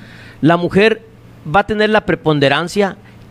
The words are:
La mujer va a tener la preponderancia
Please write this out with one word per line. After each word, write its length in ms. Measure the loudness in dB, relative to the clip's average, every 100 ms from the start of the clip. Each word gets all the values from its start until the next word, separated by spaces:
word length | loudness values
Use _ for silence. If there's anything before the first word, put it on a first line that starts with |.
| -20 -20 -20 -2
La 160 | 0 0
mujer 460 | 0 2 2 0 -8 -20 -20 -20 -4
va 80 | -2
a 60 | -2
tener 220 | -2 0
la 160 | 0 0
preponderancia 880 | -2 0 0 0 0 -4 -2 -4 -4 -20 -20 -10